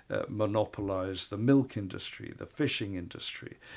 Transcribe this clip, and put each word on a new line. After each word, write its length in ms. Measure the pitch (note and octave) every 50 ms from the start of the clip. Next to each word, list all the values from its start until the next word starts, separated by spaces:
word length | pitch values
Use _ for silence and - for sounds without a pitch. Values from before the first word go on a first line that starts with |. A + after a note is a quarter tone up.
| - -
uh, 140 | G2+ G2+ - -
monopolise 1000 | G#2 G#2 G#2+ G2+ G#2 G#2+ G#2+ - - - G2+ G2 F#2+ F#2 F#2 F#2+ F#2+ F#2 - -
the 100 | G#2 G2+
milk 380 | A2+ C3 C#3 C#3 B2+ C3+ -
industry, 580 | A2 G2+ F#2 - - - - - - - - - -
the 80 | -
fishing 500 | - - - D3 C3+ - - A2 G2 G2
industry. 640 | F2+ F2 - - - - - - - - - - - - - -